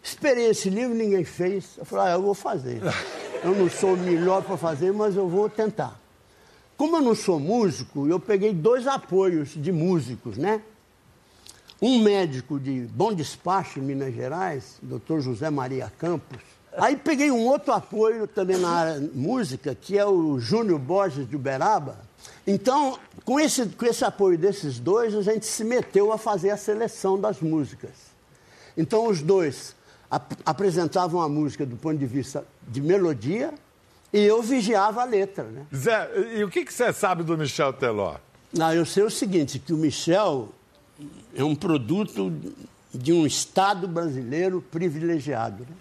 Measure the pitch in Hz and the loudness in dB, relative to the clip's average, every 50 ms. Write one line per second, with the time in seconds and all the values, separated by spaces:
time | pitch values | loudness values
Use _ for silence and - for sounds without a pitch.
0 | _ - - - - 302 254 240 233 226 214 220 - 190 185 214 247 254 233 226 | _ -14 -12 -2 2 2 2 4 4 2 2 2 0 -2 0 0 0 -2 0 0
1 | 226 208 196 190 165 - - - 180 185 202 196 180 - - - - - - 196 | 2 2 2 2 0 -2 -4 -2 -2 -2 -2 -2 -6 -10 -16 -18 -14 -6 -2 0
2 | 196 185 170 180 190 202 202 - - - 220 151 131 127 120 113 202 160 - - | 2 2 2 2 2 0 -2 -2 -4 -6 -6 -4 -4 -6 -8 -4 -4 -4 -4 -4
3 | - - - - - - - - - 170 190 202 185 170 - - - 190 185 185 | -6 -8 -10 -12 -12 -10 -10 -4 0 0 4 4 4 2 2 2 2 2 2 2
4 | 180 180 175 165 170 185 185 196 165 - 196 143 143 165 156 135 170 185 202 214 | 2 2 2 2 4 2 2 2 0 -2 -6 -2 -2 -2 -2 0 0 0 2 2
5 | 214 214 185 196 196 175 165 196 208 214 208 - 220 214 - - 147 117 - - | 0 0 2 0 0 0 2 0 0 0 0 0 -2 -2 0 -4 -6 -6 -6 -16
6 | _ _ _ _ _ _ _ _ _ _ _ _ _ _ _ - 285 302 339 330 | _ _ _ _ _ _ _ _ _ _ _ _ _ _ _ -2 0 2 2 2
7 | 285 240 220 - - - 180 151 139 160 226 247 220 185 131 - 127 - _ 143 | 4 4 2 2 2 0 0 0 2 0 2 2 2 2 0 -2 -10 -10 _ -2
8 | 139 147 170 185 - - 208 196 190 214 214 165 151 220 247 269 233 277 269 - | 0 2 0 0 2 2 2 2 2 2 0 2 4 4 4 4 2 0 -2 -2
9 | - - 175 190 190 190 175 156 147 131 - 160 139 170 190 156 156 185 185 165 | -4 0 2 4 4 4 2 0 -2 -4 -8 -6 -4 -2 0 0 2 2 2 2
10 | 127 113 123 107 - 120 101 110 147 196 220 214 214 - - _ _ _ _ _ | 0 -2 -10 -10 -10 -10 -6 -4 -2 0 -2 -2 -4 -12 -20 _ _ _ _ _
11 | _ _ _ _ _ _ _ _ _ - - - _ - - _ - 240 262 240 | _ _ _ _ _ _ _ _ _ -20 -20 -20 _ -20 -6 _ 2 4 4 6
12 | 220 208 202 196 185 170 135 127 117 - 151 139 131 135 135 127 123 113 107 117 | 6 6 4 4 0 0 -4 -8 -8 -6 -6 -6 -4 -4 -6 -6 -6 -8 -2 -2
13 | 190 226 214 170 143 - - - _ 175 185 196 175 - - 139 135 139 139 135 | 0 0 0 -2 -6 -8 -10 -8 _ -2 -2 -2 -2 -4 -8 -8 -6 -6 -4 -4
14 | 139 135 120 117 123 127 147 175 190 185 156 135 - - - - - 127 127 120 | -6 -6 -6 -6 -8 -6 -6 -4 -4 -4 -6 -6 -10 -14 -20 -18 -14 -12 -12 -12
15 | - - 160 156 135 127 123 101 151 156 147 143 127 127 135 131 120 110 - _ | -6 -4 -2 -2 -2 -2 -4 -4 -2 -2 -2 -2 -2 -4 -6 -6 -8 -8 -10 _
16 | - 165 175 147 - - 127 113 - - - _ _ _ - 156 - 240 285 - | -4 -4 -4 -4 -6 -12 -18 -18 -18 -20 -20 _ _ _ -2 2 2 2 2 2
17 | - - 311 254 285 302 262 233 226 240 277 294 285 - 240 196 - - - 208 | 0 0 2 2 4 4 4 4 4 2 2 2 2 0 0 0 -2 -4 0 2
18 | 220 220 233 226 214 196 - 202 190 180 190 185 180 170 170 170 165 160 160 143 | 2 2 2 0 -4 -4 -2 -2 0 0 2 2 2 2 2 2 2 0 -2 -4
19 | 143 156 - 123 127 170 247 262 220 139 131 127 - 147 127 - - - 190 196 | -6 -6 -4 -4 -2 -2 0 -2 -2 -4 -6 -6 -6 -8 -8 -8 -8 -2 0 2
20 | 202 208 196 180 165 156 143 127 117 107 202 226 233 208 175 147 127 131 175 196 | 4 4 4 4 4 2 0 -2 0 0 2 2 4 2 0 0 0 0 0 2
21 | 196 190 131 143 139 107 135 147 123 139 135 131 160 202 220 185 147 127 110 - | 2 0 -2 -6 -8 -6 -6 -4 -4 -4 -2 0 2 2 2 2 0 -4 -12 -14
22 | - - _ _ - - - - _ - 202 190 196 262 254 285 294 262 262 - | -20 -20 _ _ -20 -20 -20 -8 _ 0 0 2 2 2 4 4 2 2 -2 -6
23 | - - - - _ - 247 294 311 277 - - 240 185 151 - 233 240 226 - | -14 -20 -20 -12 _ 0 2 4 4 2 2 0 -2 -2 -2 0 0 0 2 2
24 | - 208 - - 202 190 175 160 165 202 196 - - 147 127 117 123 156 190 226 | 0 -2 2 2 4 4 4 4 4 0 0 0 -6 -6 -6 -4 0 2 2 2
25 | 240 226 202 214 196 202 220 214 214 - - - 220 220 247 247 - - - 196 | 2 0 0 0 0 2 0 0 -2 -6 -6 -4 -2 0 0 0 0 2 4 4
26 | 202 214 220 208 - 226 208 185 160 196 208 202 - - 208 - - 220 - - | 4 4 2 0 0 -2 -2 0 0 0 -2 0 -2 -2 -2 0 -2 -4 -4 -2
27 | - 196 190 196 190 214 190 - 165 160 160 156 143 - - - - 120 - - | 0 0 0 2 0 -2 -2 -2 -2 0 0 0 -2 -4 -8 -16 -18 -18 -18 -20
28 | - - _ _ _ _ - _ _ - - - - - - - 160 - 226 220 | -20 -20 _ _ _ _ -20 _ _ -20 -20 -20 -20 -12 -4 -4 -2 2 2 2
29 | 226 233 202 160 147 156 196 190 170 147 120 - - - - _ _ - - - | 2 2 0 0 2 2 4 4 4 0 -2 -6 -14 -18 -20 _ _ -20 -20 -20
30 | _ _ - 135 - - 139 - - - 156 - 196 196 160 175 175 147 - 190 | _ _ -4 -4 -4 -6 -14 -6 -2 -2 -2 2 0 0 2 2 -2 0 0 0
31 | 180 170 160 180 165 151 147 151 151 143 127 - 147 131 120 113 - 160 156 151 | 0 2 0 0 0 0 0 0 -2 -2 -2 -6 -8 -8 -8 -6 -4 -4 -2 -2
32 | 139 127 110 143 127 - - 147 - - _ _ - - 110 127 143 156 180 202 | -2 -2 -4 -4 -6 -4 -8 -10 -10 -10 _ _ -16 -8 -6 -4 0 2 2 2
33 | 185 165 147 117 101 131 180 226 269 330 302 294 _ _ _ _ _ _ _ _ | 2 0 0 -2 -4 -4 -2 -2 -2 -4 -6 -10 _ _ _ _ _ _ _ _
34 | _ _ - 208 208 208 214 226 240 214 277 262 202 208 233 196 196 220 208 233 | _ _ 2 4 6 6 4 4 2 2 0 2 2 2 2 4 4 2 2 0
35 | 247 254 233 196 196 196 196 - 131 110 113 135 143 147 139 135 131 220 226 214 | -2 0 2 0 0 0 -4 -10 -10 -10 -10 -14 -14 -10 -8 -2 0 2 2 0
36 | 175 - - 196 196 233 226 214 208 190 - 349 311 - - - 240 214 160 - | 0 -2 -2 -4 -2 -2 -2 -2 -2 0 -2 -4 -4 -4 -2 0 0 0 0 0
37 | - 190 180 170 170 156 170 156 156 135 - - 151 139 131 - 139 120 110 104 | 0 0 0 0 -2 -2 -2 -2 -2 -4 0 0 0 0 0 0 0 0 0 0
38 | 98 85 73 - - _ _ _ _ _ - 170 160 160 160 170 165 - - 196 | -2 -2 -4 -8 -16 _ _ _ _ _ -2 0 0 2 2 2 0 0 2 2
39 | 208 220 - - 277 202 185 175 147 131 - 131 - - 170 156 160 147 - - | 2 2 0 -2 -4 0 2 0 0 0 -4 -10 -4 -4 -2 0 0 0 -2 -2
40 | - 165 170 196 214 185 151 131 110 101 - _ _ _ _ _ _ _ _ - | 0 2 2 4 4 2 0 -2 -4 -8 -14 _ _ _ _ _ _ _ _ -20
41 | 151 - - - - - - 123 135 151 151 147 - 185 160 147 120 104 160 202 | -20 -18 -18 -20 -20 -14 -4 -2 0 0 0 0 0 0 0 0 2 0 0 0
42 | 180 165 - - 190 - - - - - - - - - _ _ _ _ - 131 | 0 -2 -4 -4 -4 -4 -4 -6 -10 -12 -14 -16 -20 -20 _ _ _ _ -12 -6
43 | 123 147 170 170 156 139 - - - - - 185 190 196 208 185 180 190 165 170 | 0 2 4 4 4 4 2 -2 -6 -2 0 2 2 2 2 0 -4 -4 -4 -4
44 | 170 160 135 131 127 117 135 165 180 190 185 180 - - - 165 180 180 139 156 | -4 -2 -4 -4 -6 -4 -2 -2 -2 0 -2 -4 -8 -6 -6 -4 -2 -2 -2 -2
45 | 160 170 170 156 123 147 139 113 113 117 104 95 123 127 165 190 | -2 -2 -2 -2 -2 -4 -4 -4 -4 -4 -6 -10 -14 -16 -18 -20